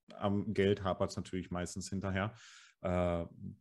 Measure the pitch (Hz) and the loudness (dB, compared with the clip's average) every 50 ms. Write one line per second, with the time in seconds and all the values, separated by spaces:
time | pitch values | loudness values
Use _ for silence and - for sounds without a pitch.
0 | _ - - - - 101 101 101 - 107 95 101 98 98 104 - 95 92 87 - | _ -18 -6 -2 0 2 2 2 0 2 4 4 6 6 4 4 2 0 2 2
1 | 98 95 - 101 87 - - 92 85 - 87 87 90 - - 95 90 - 98 95 | 0 0 0 -4 -6 -4 -4 -6 -4 -4 -4 -4 -4 -4 -4 -8 -8 -6 -4 -4
2 | 95 98 92 95 98 113 117 - - - - - - - _ _ - 92 90 90 | -2 0 2 2 0 0 -2 -8 -16 -20 -20 -20 -20 -20 _ _ -2 2 2 4
3 | 90 87 85 85 85 - - - 98 95 95 - | 4 2 2 0 -2 -6 -10 -12 -12 -12 -8 -2